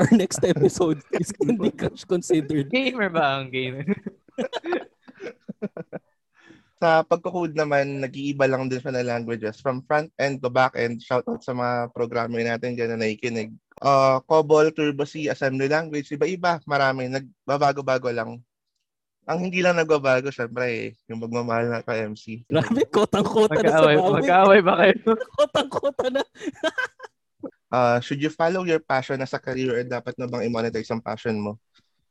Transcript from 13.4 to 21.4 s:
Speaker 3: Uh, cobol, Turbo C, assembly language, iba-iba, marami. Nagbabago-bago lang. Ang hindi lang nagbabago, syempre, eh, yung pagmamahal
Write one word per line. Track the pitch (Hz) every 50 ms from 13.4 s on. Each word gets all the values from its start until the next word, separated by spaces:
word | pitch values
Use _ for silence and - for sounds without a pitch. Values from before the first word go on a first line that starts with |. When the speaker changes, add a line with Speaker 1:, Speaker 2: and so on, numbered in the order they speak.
| 107 110 110 - _ _ _ -
Speaker 3:
Uh, | - 139 139 135 135 135 131 131 -
cobol, | - 160 160 156 147 156 151 156 160 156
Turbo | 160 151 147 143 139 147
C, | 147 - 156 151 135
assembly | 131 - 147 135 131 131 135 139
language, | 151 156 170 156 147 147 139 -
iba-iba, | 156 143 151 160 185 175 175 175 170 156 -
marami. | 156 143 143 139 135 131 131 127
Nagbabago-bago | 123 131 135 135 120 _ _ _ - 139 143 147 143 139 143 135 127 131 127 127 123
lang. | 117 117 113 117 117 123 - _ _ _ _ _ _ _ _ _ _ _ _ _ _ _ _
Ang | - 156 170 180 190
hindi | 175 180 180
lang | 180 175 170
nagbabago, | 160 160 156 147 135 135 127 127 131 139
syempre, | 131 - 120 117 120 123 127 123
eh, | 117 110 110 113 117 _ _ -
yung | 117
pagmamahal | 113 117 113 117 120